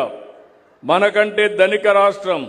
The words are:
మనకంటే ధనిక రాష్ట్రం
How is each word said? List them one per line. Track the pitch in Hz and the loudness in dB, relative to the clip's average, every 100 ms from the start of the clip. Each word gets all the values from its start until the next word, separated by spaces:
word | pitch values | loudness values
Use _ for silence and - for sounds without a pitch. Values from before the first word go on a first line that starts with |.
| 120 - - - - _ _ _ 127 | -2 -8 -20 -20 -20 _ _ _ -2
మనకంటే | 180 202 208 214 208 208 196 | 0 2 0 0 0 -2 2
ధనిక | 190 208 208 202 | 2 2 2 2
రాష్ట్రం | 202 196 190 165 | 2 0 -4 -6